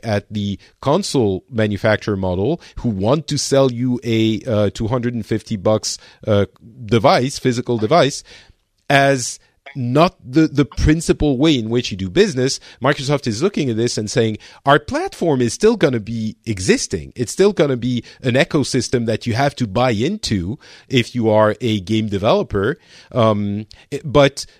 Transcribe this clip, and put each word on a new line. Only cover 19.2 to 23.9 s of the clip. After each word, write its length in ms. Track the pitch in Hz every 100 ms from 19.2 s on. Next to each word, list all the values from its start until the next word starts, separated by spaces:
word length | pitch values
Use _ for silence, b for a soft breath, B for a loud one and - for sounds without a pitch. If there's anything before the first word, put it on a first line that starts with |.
| -
you 60 |
have 200 | 110 143 -
to 120 | 117
buy 240 | 98 127
into 680 | 104 135 214 - 101 87 113 B B B
if 260 | 127 113
you 160 | 123 110
are 240 | 107 107 104
a 180 | 120 110
game 300 | 90 110 110
developer." 680 | 98 104 196 - 101 101 165 B B B
Um, 560 | 131 110 104 104 101 107 B B